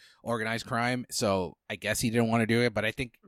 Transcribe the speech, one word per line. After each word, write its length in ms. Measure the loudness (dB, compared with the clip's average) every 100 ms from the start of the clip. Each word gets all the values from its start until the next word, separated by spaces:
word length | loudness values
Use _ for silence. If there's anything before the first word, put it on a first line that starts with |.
| -20 _
organized 440 | -6 -4 -2 -4 -4
crime. 400 | -2 0 -2 -4
So 460 | -2 2 2 -2 -8 -10
I 80 | -6
guess 240 | -2 0
he 100 | 2
didn't 180 | 2 2
wanna 160 | 2 4
do 160 | 2
it. 120 | 2
But 100 | 0
I 60 | -2
think 200 | -4 -8 -10